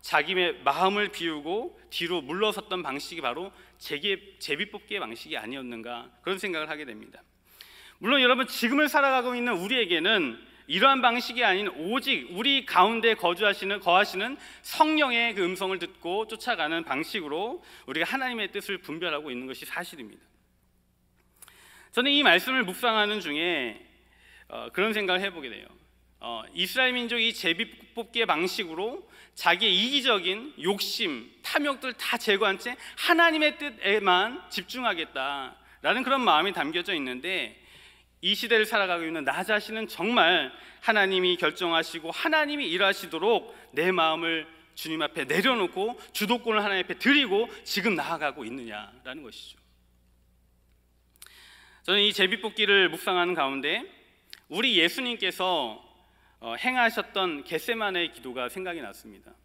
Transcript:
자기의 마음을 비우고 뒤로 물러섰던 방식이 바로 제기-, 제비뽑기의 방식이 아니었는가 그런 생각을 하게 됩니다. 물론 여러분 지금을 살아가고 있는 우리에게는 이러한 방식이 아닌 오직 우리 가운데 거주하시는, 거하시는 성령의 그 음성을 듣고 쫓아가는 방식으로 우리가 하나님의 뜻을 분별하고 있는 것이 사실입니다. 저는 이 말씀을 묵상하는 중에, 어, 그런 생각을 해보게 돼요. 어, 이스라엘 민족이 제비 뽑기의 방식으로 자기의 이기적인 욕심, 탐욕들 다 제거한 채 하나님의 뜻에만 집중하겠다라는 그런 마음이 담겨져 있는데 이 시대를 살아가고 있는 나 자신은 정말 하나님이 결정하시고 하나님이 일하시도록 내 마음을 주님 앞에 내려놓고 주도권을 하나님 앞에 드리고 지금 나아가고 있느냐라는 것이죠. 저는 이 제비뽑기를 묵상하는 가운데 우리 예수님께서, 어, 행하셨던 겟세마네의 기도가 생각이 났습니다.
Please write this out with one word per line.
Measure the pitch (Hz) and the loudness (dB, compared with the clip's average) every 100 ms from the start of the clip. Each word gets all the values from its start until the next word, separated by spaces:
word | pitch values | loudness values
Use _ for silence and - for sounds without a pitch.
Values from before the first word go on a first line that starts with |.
자기의 | - 156 151 185 175 151 | 0 0 2 0 0 0
마음을 | - 143 185 202 202 | -2 2 2 2 -2
비우고 | - 170 156 147 196 311 - - | -2 -6 -6 -6 -6 -6 -14 -12
뒤로 | - 165 175 | -6 -4 -4
물러섰던 | 135 175 214 202 - 185 | -4 0 0 0 -6 -6
방식이 | 156 135 - 170 | -6 -8 -8 -6
바로 | 135 127 190 - - _ | -4 -4 -8 -14 -20 _
제기-, | - 147 185 190 - - | -10 -4 -2 -4 -6 -16
제비뽑기의 | - 147 202 208 - 208 | -6 -4 -4 -8 -10 -8
방식이 | 127 117 156 147 | -8 -10 -10 -10
아니었는가 | 110 135 127 117 113 120 117 _ | -8 -10 -10 -12 -12 -12 -14 _
그런 | - 190 | -8 -6
생각을 | 202 165 151 | -4 -4 -6
하게 | 151 147 | -8 -10
됩니다. | 107 110 - _ _ _ - - - - - | -14 -18 -20 _ _ _ -20 -20 -20 -20 -8
물론 | 208 277 | 0 4
여러분 | 254 247 254 | 6 6 2
지금을 | - 233 277 302 | 0 0 4 4
살아가고 | 302 277 262 247 247 | 4 4 4 0 -2
있는 | 247 | -2
우리에게는 | 196 185 254 208 170 175 220 147 113 - - - | -2 -2 0 2 2 4 2 2 -4 -16 -20 -6
이러한 | 165 254 269 | 4 4 6
방식이 | 247 233 233 240 | 4 2 -4 0
아닌 | 233 190 202 | 2 2 0
오직 | 135 165 247 262 220 123 | -6 -2 -2 0 -2 -2
우리 | 180 262 277 - | -2 2 2 2
가운데 | 240 196 226 220 | 6 6 6 2
거주하시는, | 220 175 175 208 196 190 202 | 2 0 2 0 0 -2 -2
거하시는 | 185 175 202 185 214 277 - - | 4 4 4 0 -6 -8 -16 -18
성령의 | - - 311 311 285 233 233 202 | -12 2 4 4 2 2 0 0
그 | |
음성을 | 180 185 190 190 | -2 -2 -4 -4
듣고 | 170 - 170 190 220 | -6 -10 -6 -4 -4
쫓아가는 | 226 - 214 151 165 | -8 -4 -2 0 -2
방식으로 | 160 139 160 214 151 151 214 339 - - - | -2 -4 -4 -6 -6 -6 -6 -8 -14 -20 -8
우리가 | 139 165 | -4 -2
하나님의 | 269 262 233 196 | -2 -4 -4 -6
뜻을 | 202 190 190 | -6 -6 -8
분별하고 | - 156 170 147 151 | -8 -8 -4 -4 -6
있는 | 123 131 | -10 -10
것이 | 127 147 | -12 -10
사실입니다. | - 175 160 110 101 _ _ _ _ _ _ _ _ _ _ _ _ - - - - - | -8 -10 -12 -16 -18 _ _ _ _ _ _ _ _ _ _ _ _ -20 -20 -20 -20 -6
저는 | - 254 | 0 4
이 | 285 | 6
말씀을 | 262 170 254 262 | 8 6 6 0
묵상하는 | 202 185 247 220 208 214 | 0 0 0 2 2 0
중에, | 170 147 170 165 123 104 - _ _ _ - - _ | -4 -2 0 0 -2 -6 -16 _ _ _ -20 -20 _
어, | 117 117 | -14 -10
그런 | - 208 | -2 0
생각을 | 214 196 185 | 0 0 0
해보게 | 196 175 131 | -2 -8 -12
돼요. | 107 104 - _ _ _ _ | -14 -18 -20 _ _ _ _
어, | 113 117 107 | -12 -10 -12
이스라엘 | - 185 254 254 | -6 -4 2 2
민족이 | 247 240 233 226 | 2 -2 0 0
제비 | 220 - 170 226 - - | 0 -2 0 -2 -8 -16
뽑기의 | - 226 233 226 | -10 -6 -2 2
방식으로 | 156 180 - 185 160 208 311 - - - | 2 0 -2 -6 -4 -6 -8 -14 -20 -20
자기의 | - - 170 - 180 | -2 2 4 4 4
이기적인 | 226 277 254 214 175 196 269 - | 2 2 2 2 2 -4 -6 -6
욕심, | 156 202 - - 214 131 - _ | -2 -2 -2 -4 -4 -4 -10 _
탐욕들 | - 330 294 269 262 | -4 -2 -2 -4 -6
다 | 233 - 233 | -8 -4 -4
제거한 | - 196 208 190 | 2 2 4 0
채 | 247 247 - - | -6 -12 -14 -6
하나님의 | - 330 339 311 302 302 | 2 6 6 6 2 0
뜻에만 | 285 220 190 208 202 180 208 277 - | -10 -6 0 2 4 4 4 -4 -10
집중하겠다라는 | - 185 240 240 180 156 139 135 143 131 - _ - 143 214 | -10 -8 -4 -2 -2 -4 -4 -4 -6 -10 -14 _ -4 0 0
그런 | 254 269 | 2 2
마음이 | 233 156 185 | 6 6 4
담겨져 | 180 147 165 180 180 | 0 -4 -4 -4 -4
있는데 | 131 127 156 185 120 101 - - - _ _ _ | -4 -6 -6 -6 -6 -10 -20 -20 -20 _ _ _
이 | 180 202 | -2 -2
시대를 | 240 226 214 | 2 4 4
살아가고 | 220 190 175 | 2 2 0
있는 | 165 165 | -2 -2
나 | 135 147 | -2 -2
자신은 | 190 214 208 220 196 | 0 0 -2 -8 -8
정말 | - 185 240 165 180 131 - - - | -4 0 4 6 6 2 -8 -20 -8
하나님이 | - 214 190 190 180 175 | 2 4 4 4 2 2
결정하시고 | 165 - 180 165 160 165 160 | 0 0 0 0 0 -6 -10
하나님이 | - 330 311 294 294 240 | -4 2 2 2 -2 -2
일하시도록 | 175 196 196 175 160 190 214 - - - | 2 2 2 -4 -2 2 2 0 -20 -10
내 | - 175 | -2 2
마음을 | 185 160 160 165 165 156 - _ - | 4 2 2 0 -2 -4 -16 _ -14
주님 | 160 160 | -8 -4
앞에 | 151 - 131 | -4 -4 -2
내려놓고 | 156 220 247 180 185 208 247 - | 2 2 2 0 -2 -4 -6 -12
주도권을 | - 208 240 233 214 | -6 0 0 2 0
하나님 | 202 190 | 2 0
앞에 | 175 175 | -2 -2
드리고 | - 294 254 196 226 - | 4 4 4 2 0 -6
지금 | - - 196 175 | -6 -2 0 0
나아가고 | 143 165 151 135 110 | -2 -2 -4 -4 -10
있느냐라는 | 131 117 104 101 117 - 135 | -10 -10 -12 -14 -16 -14 -14
것이죠. | 131 - - - _ _ _ _ _ _ _ _ _ _ _ _ _ _ _ _ - - - - - - | -14 -18 -20 -20 _ _ _ _ _ _ _ _ _ _ _ _ _ _ _ _ -20 -20 -20 -20 -20 -16
저는 | - 196 | -2 2
이 | 208 | 2
제비뽑기를 | 202 196 208 220 196 208 196 180 | 4 2 2 -4 -2 4 6 4
묵상하는 | 156 - 180 175 | 0 -2 0 0
가운데 | 175 135 135 131 196 359 - _ _ _ - _ | 0 0 -2 -4 -4 -6 -20 _ _ _ -20 _
우리 | 170 262 202 | -2 2 4
예수님께서, | 165 - 254 226 185 - 185 175 120 107 - _ _ _ _ _ | 2 0 -6 -4 -4 -2 0 0 -2 -8 -18 _ _ _ _ _
어, | 117 117 | -10 -4
행하셨던 | 240 254 233 226 196 196 185 151 - | -2 2 2 2 -6 -2 -2 -2 -6
겟세마네의 | 170 - 226 208 185 165 | -6 -4 -2 -2 -2 -4
기도가 | - 135 123 123 | -6 -12 -6 -6
생각이 | 185 185 170 | -6 -8 -8
났습니다. | 113 98 113 98 101 - | -12 -14 -20 -20 -20 -20